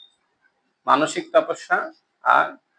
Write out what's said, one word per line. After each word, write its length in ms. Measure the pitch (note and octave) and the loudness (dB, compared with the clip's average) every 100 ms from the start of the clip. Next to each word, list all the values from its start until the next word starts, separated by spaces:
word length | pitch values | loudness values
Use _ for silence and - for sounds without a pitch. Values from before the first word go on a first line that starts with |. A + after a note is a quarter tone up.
| _ _ _ _ _ _ _ _ B2+ | _ _ _ _ _ _ _ _ 0
মানসিক 400 | C3 D3+ F3+ D#3+ | 0 0 -4 0
তপস্যা 580 | D#3+ D#3+ E3 - F#3 D#4+ - _ _ | 0 0 -8 -4 -4 -4 -14 _ _
আর 340 | - B2+ E3 C#4 _ | 2 2 0 -6 _